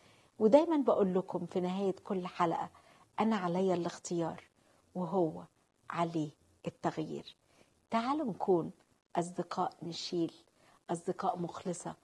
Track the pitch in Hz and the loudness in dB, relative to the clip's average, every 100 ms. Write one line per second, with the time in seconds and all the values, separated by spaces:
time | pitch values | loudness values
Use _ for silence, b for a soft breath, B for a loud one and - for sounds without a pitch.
0 | b b b - 214 269 339 311 240 - | b b b 2 8 8 8 4 4 4
1 | 196 185 180 180 175 185 180 185 196 180 | 4 2 -2 -4 -4 -2 -2 0 -2 -2
2 | - 196 180 - 175 160 180 b b b | -4 -6 -4 0 0 0 -4 b b b
3 | b - 220 220 180 175 190 175 170 - | b -2 0 0 0 2 2 2 -2 -6
4 | - 170 160 175 - b b b _ 185 | -4 -2 -2 -6 -14 b b b _ -6
5 | 175 190 165 170 175 _ _ _ - 160 | -2 2 2 0 -12 _ _ _ -8 -2
6 | 170 165 151 - _ _ - - 170 160 | -2 0 -4 -6 _ _ -12 -6 -4 -4
7 | 160 147 - - b b b b _ 226 | -6 -8 -12 -20 b b b b _ -2
8 | 240 294 277 170 - 180 156 - _ _ | 0 -2 -2 -2 2 2 2 -8 _ _
9 | _ - 175 180 180 - 180 - 170 165 | _ -4 -2 -4 -6 -4 -4 -6 -10 -10
10 | - 175 160 - _ b b b - 170 | -4 -2 -2 -4 _ b b b -6 -4
11 | - 180 196 175 170 - 190 170 170 160 | -4 -4 -2 -2 -6 -6 -6 -6 -8 -12